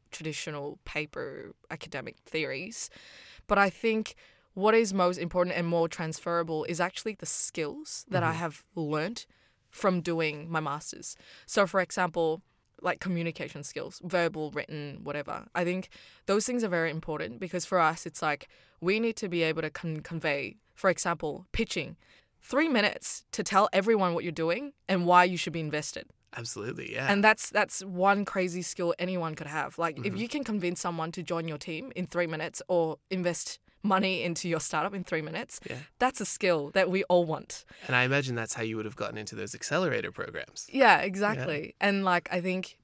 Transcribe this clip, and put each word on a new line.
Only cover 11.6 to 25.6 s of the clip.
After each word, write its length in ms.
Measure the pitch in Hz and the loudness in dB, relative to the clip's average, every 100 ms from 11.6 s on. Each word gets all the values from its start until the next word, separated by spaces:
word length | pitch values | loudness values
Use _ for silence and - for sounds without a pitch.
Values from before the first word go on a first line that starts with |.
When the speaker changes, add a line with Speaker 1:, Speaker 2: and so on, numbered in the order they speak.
| 196 | 4
Speaker 1:
for 140 | 196 | 2
example, 600 | 185 - 180 170 165 165 - _ _ _ | 0 0 0 2 0 0 -8 _ _ _
like, 180 | 180 - | -4 -2
communication 640 | 185 170 165 160 151 - | -2 -2 -2 -4 -8 -10
skills, 380 | - 147 - - 175 | -10 -8 -8 -10 -2
verbal, 460 | 180 170 160 151 | 0 0 -2 -4
written, 480 | 147 - 151 147 143 | -6 -6 -8 -10 -10
whatever. 440 | - 147 143 - - - | -8 -6 -6 -8 -6 -2
I 80 | 175 | 0
think 240 | 185 185 - - - - | -2 -6 -14 -20 -8 0
those 180 | 202 214 | 2 2
things 180 | 247 | 0
are 60 | 220 | 0
very 200 | 170 165 | 0 0
important 480 | 156 165 151 156 120 | -2 -6 -6 -6 -8
because 260 | 180 180 - | -6 -4 0
for 140 | 185 | 4
us, 260 | 156 165 - | 4 2 -6
it's 160 | - | -4
like 260 | 160 147 - - _ _ | -2 -2 -6 -20 _ _
we 200 | 170 214 | 0 2
need 160 | 226 220 | 2 -2
to 100 | 196 | -2
be 160 | 170 | 0
able 180 | 160 160 | 2 0
to 60 | 156 | -4
con-, 300 | - 170 156 | -4 -6 -6
convey, 560 | - 165 160 143 123 - _ - | -6 -4 -2 -2 -4 -10 _ 0
for 140 | 190 | 2
example, 560 | 170 180 165 156 143 - | 2 0 -2 -4 -6 -4
pitching, 460 | - 226 180 131 - _ _ _ _ | -2 0 -2 -6 -10 _ _ _ _
three 260 | - 254 320 | -2 2 4
minutes 560 | 240 - - - - - | 4 2 0 -4 -6 -6
to 120 | - | -6
tell 240 | 185 202 208 | 2 4 6
everyone 400 | 190 196 220 180 | 4 4 4 4
what 100 | 170 | 2
you're 80 | 180 | -2
doing 420 | 156 165 190 285 - - | 0 0 0 -4 -8 -2
and 180 | 185 175 | 2 8
why 160 | 180 | 8
you 140 | 180 175 | 8 4
should 160 | - | -4
be 60 | |
invested. 460 | 160 | -4